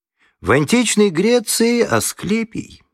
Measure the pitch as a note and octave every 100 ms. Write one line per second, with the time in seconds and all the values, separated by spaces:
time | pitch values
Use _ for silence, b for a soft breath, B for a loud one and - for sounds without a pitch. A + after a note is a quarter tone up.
0 | _ _ _ _ F2 C3 D3 A#3+ A3+ -
1 | G#3 D#3 A3 A#3+ A3 - A#3 A#3+ G#3+ A2+
2 | - - E3+ A3 A3 - - - _